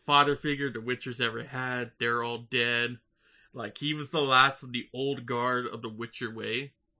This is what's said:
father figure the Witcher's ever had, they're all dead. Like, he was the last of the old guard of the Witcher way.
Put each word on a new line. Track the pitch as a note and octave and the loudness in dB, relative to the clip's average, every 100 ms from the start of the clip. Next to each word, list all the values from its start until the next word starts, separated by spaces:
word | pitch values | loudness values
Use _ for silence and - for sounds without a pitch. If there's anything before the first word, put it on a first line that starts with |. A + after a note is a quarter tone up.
| - | 4
father | C#3+ C#3+ C#3 | 6 6 4
figure | D3+ C#3 C#3 | 0 -2 -4
the | A2+ | -4
Witcher's | A2+ B2 C3 A#2+ | -4 -4 -4 -2
ever | A#2+ A2 | -2 -2
had, | - B2+ B2+ B2 A#2 _ | -8 -6 -4 -4 -6 _
they're | A#2 A#2+ | 0 0
all | A#2+ A#2 | 0 -6
dead. | A#2 B2+ A#2+ A#2+ A#2+ B2 _ _ _ _ _ | -2 0 2 2 0 -4 _ _ _ _ _
Like, | - G#2 - | -10 -10 -6
he | D3 | -4
was | D3+ C#3 | -4 -2
the | D#3+ | 0
last | C#3 C3 C3+ C3+ | 4 6 6 4
of | B2+ | -8
the | B2 - | -8 -8
old | B2 C#3 C#3 A#2+ | -4 -2 -2 -2
guard | A#2+ B2 B2 B2 | 0 2 0 -2
of | A#2 | -8
the | A2+ | -10
Witcher | A2 A#2 - A#2 | -8 -10 -6 -8
way. | A2 G#2+ A#2 C#3 _ _ | -6 -4 -4 -6 _ _